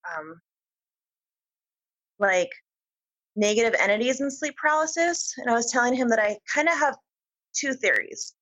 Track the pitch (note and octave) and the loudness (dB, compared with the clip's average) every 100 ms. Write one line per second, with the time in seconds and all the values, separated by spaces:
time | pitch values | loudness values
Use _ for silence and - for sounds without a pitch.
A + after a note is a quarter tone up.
0 | F3 E3 D#3 E3 _ _ _ _ _ _ | -10 -12 -12 -18 _ _ _ _ _ _
1 | _ _ _ _ _ _ _ _ _ _ | _ _ _ _ _ _ _ _ _ _
2 | _ _ G3+ F#3 F3+ - _ _ _ _ | _ _ 2 4 2 -4 _ _ _ _
3 | _ _ _ - G#3 G#3+ A3+ - F#3+ G#3 | _ _ _ 0 2 4 2 2 2 2
4 | B3 C4 C#4 C4+ D4+ C#4 D4+ D#4 D#4 E4+ | 0 -2 -4 -4 -8 -2 0 2 0 0
5 | E4+ E4+ - - B3 A#3 A#3 B3+ A#3+ B3+ | 0 0 -6 -6 0 0 2 0 2 2
6 | B3 A3+ G#3 G#3 - - D4+ E4 D4 - | 2 2 0 -2 -4 0 2 2 0 -2
7 | _ _ _ _ _ - - - G3+ A2 | _ _ _ _ _ -6 -4 -2 0 0
8 | - - - _ | -2 -12 -16 _